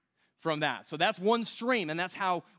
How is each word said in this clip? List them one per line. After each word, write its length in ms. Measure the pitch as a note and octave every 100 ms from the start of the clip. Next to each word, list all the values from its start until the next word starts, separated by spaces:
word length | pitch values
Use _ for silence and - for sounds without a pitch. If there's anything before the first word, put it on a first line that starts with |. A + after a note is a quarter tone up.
| _ _ _ _
from 220 | E3 D3+
that. 260 | D3 A#2 -
So 100 | D#3
that's 220 | F#3+ G#3+
one 260 | G3 A#3 A3
stream, 440 | - A#3 B3 D#3
and 100 | D#3+
that's 160 | F3+ -
how 280 | F#3+ F3 -